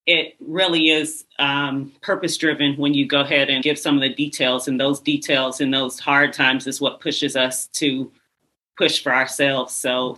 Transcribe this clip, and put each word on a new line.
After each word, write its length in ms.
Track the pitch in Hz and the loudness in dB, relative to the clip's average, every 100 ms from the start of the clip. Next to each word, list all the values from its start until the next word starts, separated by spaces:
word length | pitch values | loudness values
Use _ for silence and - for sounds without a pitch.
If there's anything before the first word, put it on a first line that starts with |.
| - | 2
It 300 | 170 160 - | 2 0 -8
really 480 | 139 165 185 170 160 | -6 0 2 4 4
is, 340 | 156 151 - - - | 4 0 -6 -12 -4
um, 540 | 143 143 143 139 139 - | -2 0 -2 -4 -6 -8
purpose 340 | - 190 175 - | -4 -2 -2 -2
driven 400 | 160 147 143 139 | 0 2 0 0
when 180 | 143 | 0
you 120 | 143 135 | 2 2
go 160 | 143 | 2
ahead 280 | 143 147 139 | 2 2 2
and 140 | 135 | 0
give 160 | 139 147 | 0 0
some 160 | 160 143 | 2 2
of 60 | |
the 120 | 135 | 2
details, 540 | 120 147 - 131 127 - | -2 -4 0 0 0 -2
and 100 | 127 | 0
those 220 | 135 135 | 0 0
details 640 | - 147 - 139 131 123 | 0 -2 0 0 0 -2
and 120 | 139 | 0
those 260 | 135 131 - | 0 -2 -4
hard 340 | - 143 143 | 0 2 2
times 340 | - 131 135 - | 2 2 2 -2
is 140 | 131 | -4
what 180 | 135 - | -4 -4
pushes 380 | 160 - 143 135 | -6 -2 -2 0
us 300 | 127 - - | 0 -2 -8
to 380 | - 147 131 135 _ _ _ _ _ _ - | -4 -2 -2 -6 _ _ _ _ _ _ 0
push 260 | 165 - | 0 0
for 100 | 143 | 0
ourselves. 640 | 127 131 - 143 135 123 - | 0 0 0 0 0 -4 -4
So 420 | 131 127 127 | -2 -2 -2